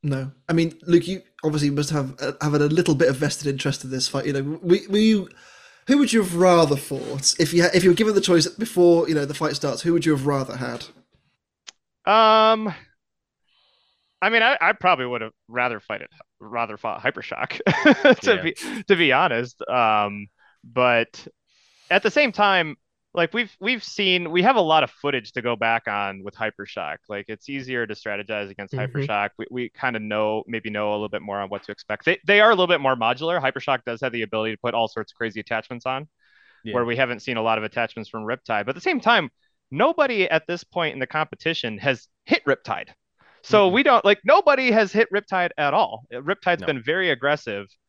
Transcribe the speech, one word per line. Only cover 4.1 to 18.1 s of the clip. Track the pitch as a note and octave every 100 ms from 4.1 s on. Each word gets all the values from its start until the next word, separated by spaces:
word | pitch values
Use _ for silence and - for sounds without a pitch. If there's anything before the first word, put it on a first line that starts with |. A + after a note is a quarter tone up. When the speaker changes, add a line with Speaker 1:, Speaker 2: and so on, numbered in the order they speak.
| C#3 D3
Speaker 1:
You |
know, | C#3 C#3 D#3+
we, | F3+ F#3+ G#3
we, | G3+ A3 G#3+ F3+ - - - - _ -
who | C#4+
would | C#4+
you | A3+
have | F#3 E3+
rather | F#3 F3 D#3 C#3+
fought | - C3+ B2+ C#3 - -
if | D#3
you | E3+
ha-, | E3+
if | F#3
you | F3+
were | E3+
given | A3 G3+
the |
choice | - E3+ -
before, | - A3+ F3+ F3 E3+ D3+
you | D#3
know, | C#3+
the | D3
fight | D#3 C#3+
starts? | D3 A#2
Who | E3+
would | E3+ D3
you |
have | D3 C3+
rather | C#3 C3 B2+
had? | B2 A#2+ - - _ _ _ _ _ _ - _ _ _ -
Speaker 2:
Um, | G#3+ A3 A3 A3 A3 A3 D#3+ - _ _ _ _ _ _ _ _ _ _ _ _ _
I | G3
mean, | A3+
I, | A3+ C#4
I | E3+
probably | G#3+ F3+ D#3 B2+
would | A#2+
have | A2 _ _
rather | A#2+ B2 A2
fight | _ G#2
it, | - _ _ _
rather | G#2+ A#2 A2+ G#2+
fought | A2+ -
Hypershock, | C3 - - - - - - - D4+ C4 C#4+